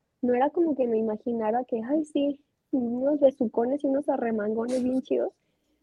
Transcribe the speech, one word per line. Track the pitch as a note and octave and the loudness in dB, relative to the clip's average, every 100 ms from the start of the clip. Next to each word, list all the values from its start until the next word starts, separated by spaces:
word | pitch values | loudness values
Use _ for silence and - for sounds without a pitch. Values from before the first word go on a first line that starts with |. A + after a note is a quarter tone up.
| _ _ | _ _
no | B3 B3 | 0 2
era | C#4+ | 2
como | D#4+ E4 C4+ | 2 0 0
que | A#3+ | 0
me | A3 | 0
imaginara | A3 G#3+ - A#3 G#3+ A#3+ B3+ | 0 -2 -4 -2 -2 -2 -2
que, | A#3 | -4
ay, | A3+ D4+ D4+ | -2 -2 0
sí, | D4 C#4+ C#4 _ _ _ | 0 0 -2 _ _ _
unos | C4+ A#3 B3 C4+ D4 | -4 -2 -2 0 4
besucones | C#4 C4+ A#3 A#3+ A#3+ C#4+ | 4 4 0 0 0 0
y | C#4+ | 0
unos | C4+ D4 | 0 0
arremangones | C4 A#3 A3 G#3 A3 A#3+ B3+ | -2 -2 -2 -2 -2 -2 -2
bien | B3+ C4 | 0 -2
chidos, | - - F#4+ - _ _ _ _ | 0 -2 -2 -6 _ _ _ _